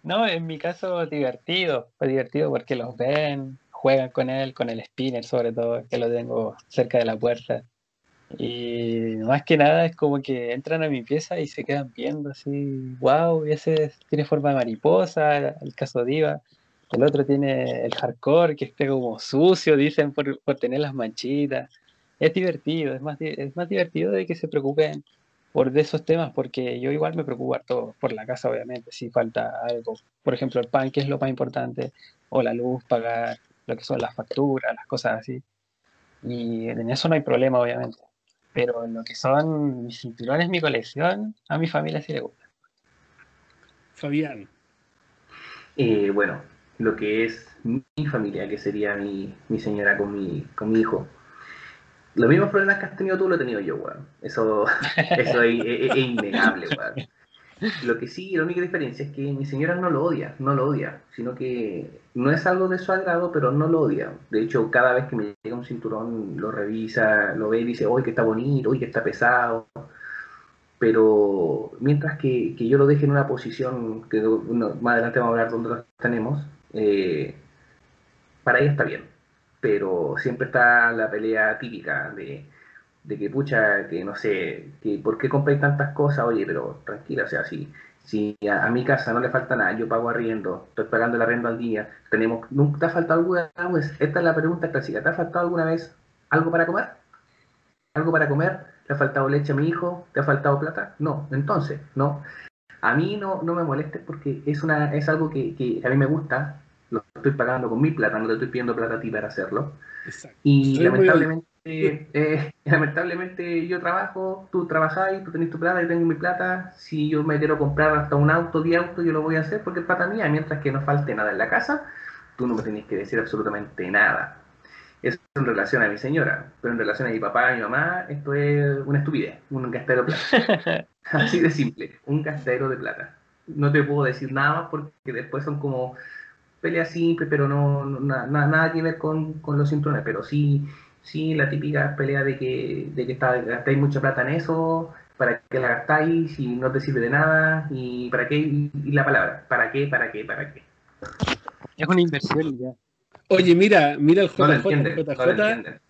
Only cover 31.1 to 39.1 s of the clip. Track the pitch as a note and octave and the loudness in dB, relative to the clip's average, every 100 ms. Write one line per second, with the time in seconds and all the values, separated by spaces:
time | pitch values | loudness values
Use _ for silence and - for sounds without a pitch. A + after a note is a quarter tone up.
31.1 | C3+ C3+ B2+ C3 B2 B2 B2+ B2+ _ - | -2 -2 -2 -4 -4 -6 -6 -10 _ -20
32.1 | _ _ C3+ A#2 A#2+ B2 B2 _ A#2 A#2 | _ _ 0 0 -2 -4 -4 _ 0 0
33.1 | A#2 A#2 A#2 _ _ - A#2 - C3 A2+ | -4 -4 -8 _ _ -10 -10 -4 -4 -4
34.1 | - A2+ - C#3+ C3 A#2+ - - C3+ B2 | -6 -6 -2 0 0 -4 -6 -8 -4 -2
35.1 | A2+ B2 B2+ _ _ _ _ _ _ _ | -4 -6 -12 _ _ _ _ _ _ _
36.1 | _ B2 A#2+ A#2 A2+ A2+ A#2 A2+ C3+ E3 | _ -8 -6 -4 -4 -4 -6 -4 -2 2
37.1 | D#3+ D3 B2 C3 B2+ A#2+ B2 B2 - _ | 2 2 2 4 2 0 -2 -8 -12 _
38.1 | _ _ _ _ - B2 A#2 A#2 A2+ A2+ | _ _ _ _ -2 -2 -2 -6 -8 -10